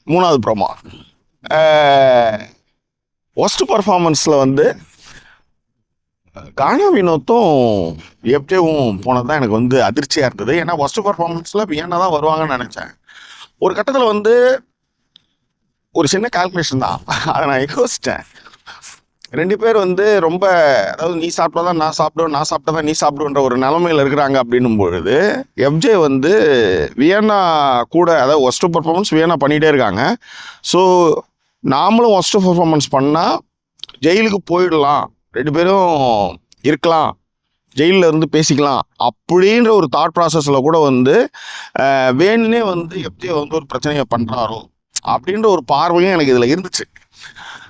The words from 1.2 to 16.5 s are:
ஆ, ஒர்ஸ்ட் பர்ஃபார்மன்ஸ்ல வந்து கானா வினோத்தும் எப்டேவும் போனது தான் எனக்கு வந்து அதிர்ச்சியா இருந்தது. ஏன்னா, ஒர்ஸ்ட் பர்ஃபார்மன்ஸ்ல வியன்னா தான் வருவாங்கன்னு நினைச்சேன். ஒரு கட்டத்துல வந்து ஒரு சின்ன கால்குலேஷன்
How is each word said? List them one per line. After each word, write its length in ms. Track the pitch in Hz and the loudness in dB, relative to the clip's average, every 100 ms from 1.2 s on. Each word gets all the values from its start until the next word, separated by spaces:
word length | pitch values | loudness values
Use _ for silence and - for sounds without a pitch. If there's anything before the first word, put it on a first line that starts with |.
| _ _ - | _ _ -4
ஆ, 80 | 156 160 151 143 139 135 123 117 104 92 _ _ _ _ _ _ _ _ - | 0 4 4 4 4 4 4 2 -2 -12 _ _ _ _ _ _ _ _ -4
ஒர்ஸ்ட் 320 | 190 - 320 | -2 -2 -2
பர்ஃபார்மன்ஸ்ல 680 | 320 208 180 165 151 165 143 | 0 0 2 2 0 2 2
வந்து 380 | 135 135 220 - - - - - _ _ _ _ _ _ _ _ _ _ _ - 73 | 2 2 0 0 -16 -20 -20 -20 _ _ _ _ _ _ _ _ _ _ _ -20 -14
கானா 380 | - 143 262 403 | -4 -2 2 2
வினோத்தும் 1040 | 262 180 160 - 233 196 139 120 101 82 80 - _ | 2 2 0 0 2 2 2 2 0 -2 -8 -18 _
எப்டேவும் 800 | 117 139 139 185 165 151 120 92 | -2 -2 0 0 2 0 -2 -2
போனது 240 | 107 123 123 | -2 -2 -2
தான் 100 | 151 | -2
எனக்கு 180 | 117 | 0
வந்து 280 | 110 123 131 | 0 0 2
அதிர்ச்சியா 420 | 101 127 143 156 | 0 -2 -4 -2
இருந்தது. 400 | 127 101 104 170 | -2 -4 -4 -4
ஏன்னா, 200 | 165 165 | -2 -4
ஒர்ஸ்ட் 200 | 143 226 | -4 -2
பர்ஃபார்மன்ஸ்ல 580 | 202 202 170 165 165 208 202 | -4 -4 -6 -6 -6 -6 -4
வியன்னா 220 | 151 175 | -6 -4
தான் 240 | 175 185 | -2 -2
வருவாங்கன்னு 480 | 151 156 156 156 127 | 0 0 0 -2 -4
நினைச்சேன். 300 | 123 - - _ _ - - - - - | -8 -12 -16 _ _ -20 -20 -20 -20 -4
ஒரு 160 | 180 | -2
கட்டத்துல 320 | 190 214 269 226 | -2 -2 0 0
வந்து 560 | 208 208 240 247 262 _ _ _ _ _ _ _ _ _ _ _ _ _ | 0 2 4 4 0 _ _ _ _ _ _ _ _ _ _ _ _ _
ஒரு 160 | 160 143 | -4 -2
சின்ன 200 | 190 226 175 | -2 -2 -2
கால்குலேஷன் 420 | 180 | -4